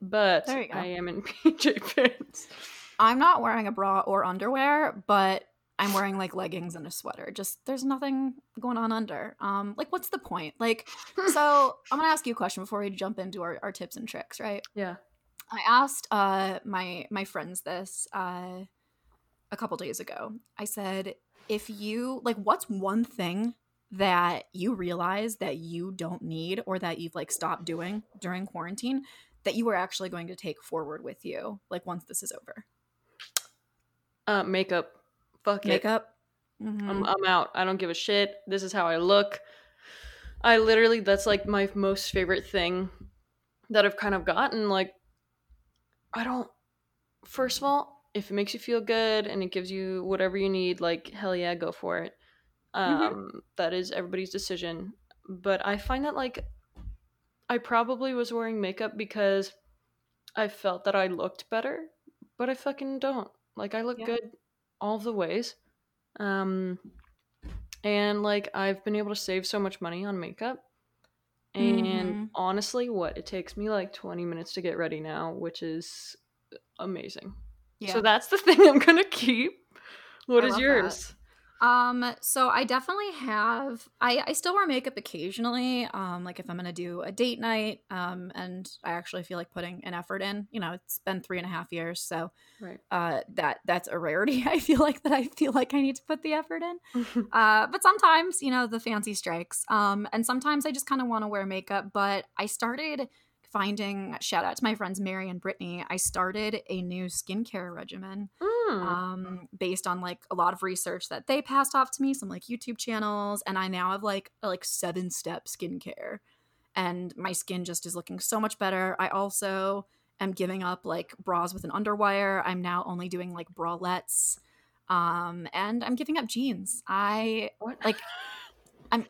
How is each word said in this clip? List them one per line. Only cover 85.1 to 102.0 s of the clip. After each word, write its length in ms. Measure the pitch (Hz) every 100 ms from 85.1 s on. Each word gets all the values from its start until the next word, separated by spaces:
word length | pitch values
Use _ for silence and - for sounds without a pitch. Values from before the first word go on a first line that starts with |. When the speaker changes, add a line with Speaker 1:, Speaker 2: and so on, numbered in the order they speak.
| 170 175 196 240 247 254 247 233
Speaker 2:
um, 300 | 196 185 175
like, 160 | 180 180
if 100 | 214
I'm 60 | 185
gonna 160 | 180
do 300 | 170 175 175
a 100 | 190
date 260 | 202 247 240
night, 440 | 226 220 214 - -
um, 440 | 185 185 180 180
and 340 | - 180 180 180 -
I 80 | -
actually 300 | 170 170 180
feel 160 | 170 175
like 140 | 175
putting 320 | 180 175 180
an 100 | 185
effort 280 | 175 170 190
in. 260 | 196 208 202
You 80 | 220
know, 140 | 170
it's 260 | 180 - -
been 220 | - 190
three 160 | - 180
and 80 | 180
a 40 |
half 220 | 170 170
years, 280 | 165 165 175
so, 320 | - 170 170 - _ -
Speaker 1:
Right. 200 | 185 - -
Speaker 2:
uh, 300 | 180 170 143 -
that, 260 | - 147 -
that's 220 | - 175 -
a 100 | 170
rarity, 460 | 165 160 240 254
<laughs> 60 | 247
I 100 | 339
feel 220 | - 269
like, 240 | 302 -
that 80 | 294
I 120 | 269 247
feel 240 | - 277
like 200 | 254 254
I 80 | 285
need 120 | 269 262
to 60 |
put 200 | - 311
the 100 | 311
effort 300 | 302 311 330
in. 140 | 339 349 -
Speaker 1:
<laughs> 340 | 247 233 240 208
Speaker 2:
Uh, 340 | 226 214 214 226
but 140 | 359
sometimes, 600 | - 415 349 320 359 -
you 80 | 277
know, 160 | 254 240
the 140 | 226
fancy 340 | 240 214 208
strikes, 500 | 196 180 170 175 - -
um, 400 | 214 202 202 208
and 140 | 220 226
sometimes 400 | 254 294 294 311
I 60 |
just 160 | 269 -
kinda 160 | 269
wanna 240 | 247 220 214
wear 180 | 202 196
makeup, 460 | 190 - 202 202
but 340 | 202